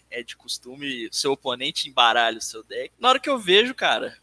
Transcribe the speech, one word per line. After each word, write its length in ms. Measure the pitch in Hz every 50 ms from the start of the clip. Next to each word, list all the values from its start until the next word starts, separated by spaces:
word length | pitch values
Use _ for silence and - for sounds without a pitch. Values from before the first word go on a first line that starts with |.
| _ _
é 120 | - 120 120
de 100 | - -
costume, 720 | _ _ 127 - - - 123 127 143 143 139 131 120 113
o 80 | 107 -
seu 160 | - - 143
oponente 560 | 139 - _ 131 123 123 131 151 160 - - 147
embaralha 500 | 131 127 120 117 113 120 117 113 113 110
o 40 |
seu 220 | - - - 110 -
deck. 260 | _ 98 120 131 - _ _
Na 120 | 233 247
hora 100 | 254 277
que 100 | - 302
eu 80 | 277 247
vejo, 340 | 202 175 185 202 233 254
cara, 440 | 254 - 196 160 120 107 - 113 - _